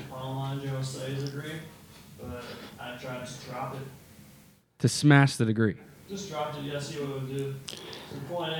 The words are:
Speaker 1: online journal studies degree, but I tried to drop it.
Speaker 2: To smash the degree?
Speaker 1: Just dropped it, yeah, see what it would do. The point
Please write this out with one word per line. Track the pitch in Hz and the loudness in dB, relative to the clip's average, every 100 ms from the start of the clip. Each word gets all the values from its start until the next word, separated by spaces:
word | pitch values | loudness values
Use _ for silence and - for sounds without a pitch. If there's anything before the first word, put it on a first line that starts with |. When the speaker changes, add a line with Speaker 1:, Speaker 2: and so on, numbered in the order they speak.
| - | -6
Speaker 1:
online | 127 131 135 135 139 | -6 -4 -2 -2 -2
journal | 139 131 | -2 -2
studies | 135 - 135 139 143 | -2 -4 -4 -4 -4
degree, | 151 156 165 - - - - - - | -6 -8 -8 -10 -16 -20 -20 -20 -14
but | - - 120 - 104 - | -10 -10 -10 -12 -14 -12
I | 123 123 | -10 -10
tried | 131 123 | -8 -8
to | - - - | -8 -10 -10
drop | 135 127 135 | -6 -6 -6
it. | - - - - - - - - _ - | -10 -14 -20 -20 -20 -20 -20 -20 _ 2
Speaker 2:
To | 123 | 2
smash | - 147 143 139 - | 6 10 12 10 6
the | |
degree? | 113 110 110 - - - - | 2 6 4 2 -8 -18 -10
Speaker 1:
Just | 196 - | -8 -6
dropped | 151 151 143 | -4 -4 -4
it, | |
yeah, | 143 143 | -4 -4
see | 139 147 | -4 -4
what | 139 | -4
it | 135 | -4
would | 131 139 | -4 -2
do. | 139 135 - - - - - | -2 -4 -8 -12 -10 -12 -10
The | - 139 | -10 -6
point | 175 160 160 | -4 -2 -2